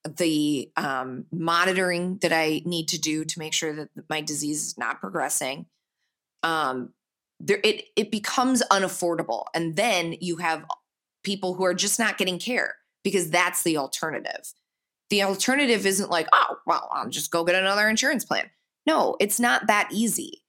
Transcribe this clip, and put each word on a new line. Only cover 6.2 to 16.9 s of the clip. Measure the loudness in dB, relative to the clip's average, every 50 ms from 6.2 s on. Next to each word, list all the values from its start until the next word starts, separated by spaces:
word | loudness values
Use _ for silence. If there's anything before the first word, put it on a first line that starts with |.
| _ _ _ _
Um, | -2 0 0 0 0 0 -2 -4 -6 -10 _ _ _ _ _ _ _ _ _ _
there, | 0 0 0 4 4
it, | 2 2 2 -6 _ _
it | -2 0 0
becomes | -4 -4 -4 -2 0 2 2 4 4 2 4 4
unaffordable. | 4 4 4 0 0 0 0 0 0 0 -2 -2 -4 -4 -4 -4 -4
And | -2 -2 -2 0
then | 0 2 2 2 2 0 -2 -6 -4
you | -4 -4 -4
have | -2 0 -2 -2 -2 -4 -10 -10 _ _ _ _ _ _ _ _ _ -6
people | -6 -4 -2 -2 -4 0
who | 2 2
are | 2 2
just | 2 0 0 0 2
not | 0 0 0
getting | 0 -2 -2 -2 -4
care | -4 -4 -2 -2 -2 -4 -6 _ _ _ _ _ _
because | 0 2 2 2 2
that's | 2 2 2 2 0 0 0
the | 0 0
alternative. | 0 -2 -4 -4 -6 -4 -4 -4 -6 -6 -8 -10 -10 -12 -16 -18 _ _ _ _ _ _ _ _ _ _ _
The | 0 2 2
alternative | 2 0 0 0 2 2 2 4 4 2 2 2
isn't | 2 2 0 0 0
like, | 0 0 4 4 4
"Oh, | 4 4 2 -2 -8 _
well, | -2 -2 -2 -2 -6